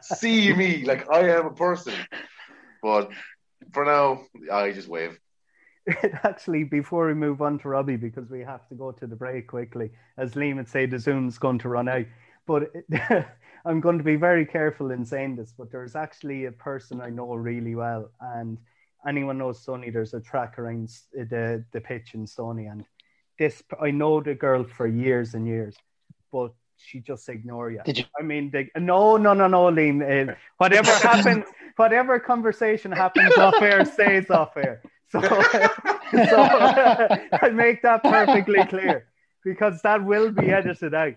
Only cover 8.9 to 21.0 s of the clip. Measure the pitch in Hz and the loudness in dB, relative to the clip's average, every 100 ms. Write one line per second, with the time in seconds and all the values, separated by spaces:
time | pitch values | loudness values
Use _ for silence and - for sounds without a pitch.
8.9 | 120 123 113 127 127 120 123 120 120 110 | -14 -16 -14 -12 -12 -12 -12 -12 -10 -12
9.9 | _ _ - 131 139 143 135 123 139 131 | _ _ -10 -10 -4 -4 -6 -6 -4 -2
10.9 | 127 117 139 127 117 139 123 123 120 123 | -4 -4 -2 -4 -4 -4 -4 -4 -4 -2
11.9 | 127 113 _ _ _ - 151 151 170 - | -4 -6 _ _ _ -4 -2 -2 -12 -8
12.9 | 156 - 214 139 _ _ _ 170 160 165 | -6 0 -2 -2 _ _ _ -6 -2 0
13.9 | 170 151 151 170 175 156 165 156 151 139 | 0 0 0 2 2 0 -2 -4 -4 -8
14.9 | 127 120 139 135 123 113 _ 117 131 123 | -8 -8 -8 -8 -10 -14 _ -18 -16 -14
15.9 | 139 156 _ 147 139 131 117 - 135 - | -12 -12 _ -12 -10 -10 -12 -12 -12 -12
16.9 | 123 123 117 120 117 117 120 117 117 117 | -16 -14 -12 -10 -10 -8 -8 -8 -8 -6
17.9 | 113 107 _ 127 120 113 113 _ _ _ | -8 -12 _ -14 -12 -12 -14 _ _ _
18.9 | _ 143 143 139 135 131 117 - 127 120 | _ -8 -6 -6 -6 -8 -10 -12 -12 -8
19.9 | 113 110 120 113 139 117 117 117 117 110 | -8 -8 -10 -8 -8 -8 -10 -10 -10 -12
20.9 | - | -16